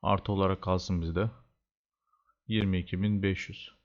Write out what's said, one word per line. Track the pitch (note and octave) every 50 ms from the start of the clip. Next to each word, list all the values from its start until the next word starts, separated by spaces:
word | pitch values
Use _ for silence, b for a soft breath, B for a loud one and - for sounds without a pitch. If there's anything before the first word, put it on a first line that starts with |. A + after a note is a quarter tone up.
| -
Artı | G2+ G2+ G2 - - G#2
olarak | G2 G2 F#2+ F#2+ F#2 -
kalsın | F#2+ F#2 F2+ - - F#2+ F2 E2
bizde. | E2 E2 F2 G2+ A2+ A#2+ - - _ _ _ _ _ _ _ _ _ _ _ _ _ _ _ _ _ _ _ _
Yirmi | - A2 A2 G#2 G2 F#2 F2+
iki | E2+ - - F#2 G2
bin | G#2 G#2 G2+ F#2+
beş | G2 F#2+ F#2 - -
yüz. | G#2 - - - - _ _